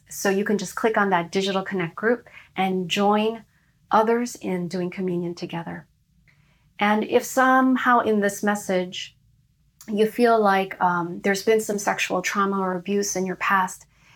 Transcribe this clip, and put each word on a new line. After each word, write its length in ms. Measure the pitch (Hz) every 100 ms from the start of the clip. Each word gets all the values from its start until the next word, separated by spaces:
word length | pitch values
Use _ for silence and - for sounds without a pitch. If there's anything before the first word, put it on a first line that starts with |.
| _
So 220 | - 202
you 120 | 196
can 140 | 208 202
just 180 | 185 -
click 220 | 226 220
on 140 | 202
that 200 | 175 170
Digital 300 | 196 196 190
Connect 340 | 190 196 165 -
group 320 | 220 240 - - - -
and 340 | 190 185 175
join 560 | 202 202 214 220 226 - _ _ _ -
others 440 | 214 220 233 240 -
in 320 | 202 185 175
doing 220 | 190 180
communion 460 | 190 185 175 175 170
together. 500 | 175 170 170 170 - _ _ _ _ _ _ _ _ -
And 240 | 208 214
if 200 | - 240
somehow 760 | 240 262 262 262 262 254 254 240
in 200 | 220 214
this 220 | 202 196
message 760 | 208 208 - 185 180 - - _ _ _ _ _ _ _ -
you 200 | 208 214
feel 320 | - 233 226
like, 400 | 202 190 190 -
um, 400 | 180 175 170 185
there's 220 | 202 196
been 180 | - 220
some 160 | 214 202
sexual 460 | 196 190 - 185
trauma 360 | - 208 196 196
or 140 | 185
abuse 420 | 180 185 202 202 185
in 120 | 185
your 80 | 180
past 500 | - 196 185 - - _ _